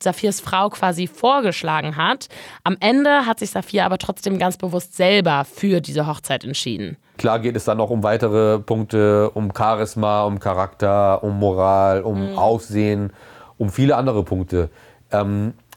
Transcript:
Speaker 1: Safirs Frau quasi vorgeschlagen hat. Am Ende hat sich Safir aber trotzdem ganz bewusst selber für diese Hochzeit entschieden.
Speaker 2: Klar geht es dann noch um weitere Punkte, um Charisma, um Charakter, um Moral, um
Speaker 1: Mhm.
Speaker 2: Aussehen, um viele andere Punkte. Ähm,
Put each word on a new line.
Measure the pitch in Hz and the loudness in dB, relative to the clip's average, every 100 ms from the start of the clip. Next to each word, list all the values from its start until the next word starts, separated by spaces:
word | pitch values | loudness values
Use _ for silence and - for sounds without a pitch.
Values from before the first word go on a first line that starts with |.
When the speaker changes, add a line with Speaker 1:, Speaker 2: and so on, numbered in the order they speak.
Speaker 1:
Safirs | 190 175 214 196 | -4 0 -2 -4
Frau | - 190 202 | -2 0 0
quasi | - 185 170 180 | 0 0 0 -4
vorgeschlagen | - 240 277 220 165 165 156 151 151 | 0 2 4 2 -2 -2 -2 -2 0
hat. | 170 262 - - - - - | 0 0 -6 -18 -20 -6 -4
Am | 190 | 0
Ende | 208 262 285 285 240 | 2 4 4 4 2
hat | 226 | -2
sich | 208 | -4
Safir | 190 - 202 185 | -6 -2 0 0
aber | 185 | 0
trotzdem | - 190 202 190 | -4 -6 -4 0
ganz | 185 180 | -2 -2
bewusst | 185 180 180 - | -4 -6 -6 0
selber | 180 202 170 143 143 | 2 4 2 0 -2
für | - 202 180 | -4 0 0
diese | 147 143 151 | 0 -4 -4
Hochzeit | 147 - 131 | -4 -4 -6
entschieden. | 117 139 - 107 98 - _ - | -4 -6 -6 -6 -8 -12 _ -4
Speaker 2:
Klar | 117 113 | 0 0
geht | 117 117 | 0 -2
es | 113 | -2
dann | 110 | 0
noch | 107 | 0
um | 117 | 0
weitere | 104 110 117 107 110 107 | 0 2 2 2 4 2
Punkte, | 101 113 107 110 104 104 107 | 0 -4 0 2 4 4 2
um | - 104 - | 0 -4 -2
Charisma, | 110 110 107 - 107 104 | 0 0 -2 -2 0 2
um | 104 101 | 0 -2
Charakter, | 104 92 95 - 101 101 101 98 | -2 -2 -4 -2 0 4 4 2
um | 107 101 | 0 0
Moral, | 101 92 95 98 98 95 | 0 2 2 4 4 2
um | 92 95 98 | -2 -4 -4
Speaker 1:
Mhm. | 95 | 0
Speaker 2:
Aussehen, | 98 113 - 104 104 104 101 - - - - - | 0 0 -2 -2 0 0 -4 -10 -20 -20 -20 -6
um | 107 | -4
viele | - 139 131 | 0 2 2
andere | 131 110 | 2 0
Punkte. | 92 95 90 90 82 - - _ _ | -2 -4 -2 -2 -4 -8 -20 _ _
Ähm, | 104 101 101 104 - _ | -2 0 -2 -4 -8 _